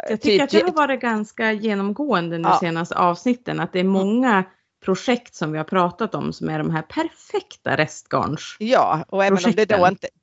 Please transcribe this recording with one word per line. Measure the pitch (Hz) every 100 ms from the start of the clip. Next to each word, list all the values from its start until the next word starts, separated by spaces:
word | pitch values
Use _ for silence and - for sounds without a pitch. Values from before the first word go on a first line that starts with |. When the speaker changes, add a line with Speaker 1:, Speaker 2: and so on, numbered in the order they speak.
| -
Speaker 1:
jag | 220
tycker | 226 202 277
Speaker 2:
typ | 208
Speaker 1:
att | 349
det | 320
har | 285
varit | 262
ganska | 247 220 214 - 226
genomgående | 214 220 202 202 208 294 196 170 165
nu | 170
Speaker 2:
Ja. | 185
Speaker 1:
senaste | 175 165 170 -
avsnitten, | 180 175 254 247 - 156
att | 160
det | 185
är |
Speaker 2:
Mm. | 185
Speaker 1:
många | 190 190 226 254 202 190 _ _ _
projekt | - 185 - 240 -
som | - 156
vi | 156
har |
pratat | 156 190 175 175 -
om | 147 143
som | - 160
är | 156
de | 151
här | 160
perfekta | - - 330 - - 415 - - - 139
restgarns- | 151 - - 139 92 156 - -
Speaker 2:
Ja, | 214 240 110 156 -
och | 190
även | 196 196
om | 175 185
det |
då | 214 208
Speaker 1:
projekten. | 180
Speaker 2:
inte, | 196 - -